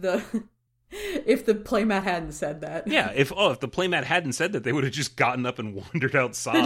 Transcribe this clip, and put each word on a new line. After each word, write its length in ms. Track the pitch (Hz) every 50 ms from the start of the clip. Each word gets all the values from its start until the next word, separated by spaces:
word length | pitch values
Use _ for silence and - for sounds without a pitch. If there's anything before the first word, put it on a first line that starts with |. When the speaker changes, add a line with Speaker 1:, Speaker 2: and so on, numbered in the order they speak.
Speaker 1:
the, 240 | 180 185 175 233 202 - - 220 - - _ _ _ _
<laughs> 220 | _ _ _ _
if 560 | - 415 415 403 359 285 - 214 262 254 -
the 80 | - 214
playmat 480 | 208 208 - 247 208 220 220 202 190 190
hadn't 300 | 196 180 170 165 151 151
said 300 | - 175 147 156 160 156
that. 260 | - 156 165 - 220
Speaker 2:
Yeah, 240 | 311 294 - 95 101
if, 180 | 135 139 - 180
oh, 140 | 190 208 175 123
if 80 | -
the 80 | 143 123
playmat 340 | - - 185 185 175 156 131
hadn't 300 | - 160 180 170 135 120
said 200 | - 160 190 208
that, 120 | 139 107
they 80 | - 139
would 100 | 147 135
have 80 | 135 123
just 240 | 147 135 - -
gotten 300 | - 135 123 123 127 123
up 140 | 123 120 -
and 140 | 113 107 98
<laughs> 180 | 98 90 - -
wandered 240 | - 127 131 139
outside. 400 | 139 127 123 - - - 123 - 320 -